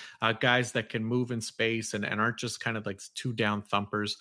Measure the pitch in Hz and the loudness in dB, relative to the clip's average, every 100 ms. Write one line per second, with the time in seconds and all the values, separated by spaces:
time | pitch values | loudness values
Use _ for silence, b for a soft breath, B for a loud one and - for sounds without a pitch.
0 | B B 110 110 127 123 120 120 110 117 | B B 0 4 4 4 4 -2 -2 -2
1 | 110 123 123 117 110 - 113 113 107 107 | 0 0 0 -2 -4 0 0 0 -2 -2
2 | 101 104 113 117 120 - 123 110 101 98 | -2 2 2 0 -4 -4 -4 -4 -4 -8
3 | - - 131 113 107 104 98 101 101 104 | -10 -6 -4 0 2 2 0 -2 0 -2
4 | 104 - | -2 -4